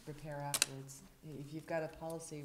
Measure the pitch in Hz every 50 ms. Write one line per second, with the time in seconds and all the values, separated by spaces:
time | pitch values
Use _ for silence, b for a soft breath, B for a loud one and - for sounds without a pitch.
0 | - - 151 143 147 156 147 143 143 143 143 - - 139 135 135 135 139 139 139
1 | - - - - - 156 151 123 147 139 143 160 151 - 170 165 156 156 - -
2 | 165 165 165 165 165 - 156 151 143